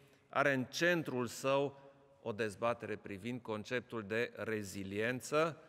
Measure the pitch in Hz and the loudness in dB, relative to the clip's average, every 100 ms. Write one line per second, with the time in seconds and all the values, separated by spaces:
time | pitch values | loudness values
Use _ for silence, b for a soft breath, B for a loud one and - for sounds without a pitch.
0 | B B B 131 143 135 120 - 170 175 | B B B 2 4 2 0 2 4 4
1 | 135 127 120 - 135 139 143 - - - | 0 -2 -2 -2 2 2 2 -4 -18 -20
2 | - - 117 107 110 98 117 117 104 101 | -20 -10 -6 -2 -2 0 0 0 -4 -6
3 | 95 98 117 123 113 107 104 127 120 117 | -8 -8 -6 -6 -4 -6 -2 -4 -4 -6
4 | 98 113 120 - 104 110 101 98 95 101 | -2 0 0 -4 -4 -2 -4 -6 -4 0
5 | 113 127 - 151 165 135 | 0 0 0 2 2 0